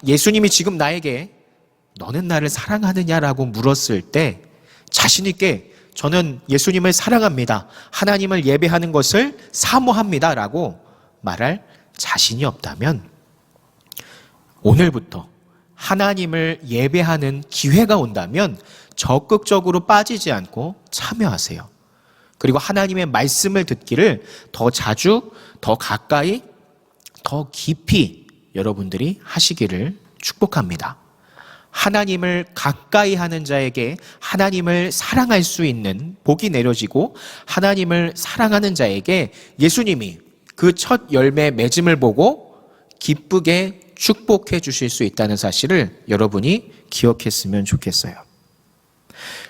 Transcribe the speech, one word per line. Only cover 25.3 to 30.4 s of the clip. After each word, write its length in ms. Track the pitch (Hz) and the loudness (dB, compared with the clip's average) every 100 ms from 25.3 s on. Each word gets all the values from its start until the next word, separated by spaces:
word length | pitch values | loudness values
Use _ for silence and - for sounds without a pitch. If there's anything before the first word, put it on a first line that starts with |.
| - - - | -16 -20 -6
더 160 | - 110 | -2 -2
가까이, 640 | - 104 - 147 160 240 - _ _ _ _ _ - _ | -2 -4 0 0 0 -4 -8 _ _ _ _ _ -20 _
더 280 | - 147 143 | -8 -6 -8
깊이 720 | - - 165 - 202 113 - _ _ _ | -8 -6 -4 0 2 2 -4 _ _ _
여러분들이 640 | 95 104 101 95 95 143 196 | -6 -4 -4 -6 -6 -6 -6
하시기를 760 | - 175 - 170 196 180 135 202 _ - | -6 -2 0 0 -2 -2 -6 -8 _ -12
축복합니다. 800 | - - | -10 -2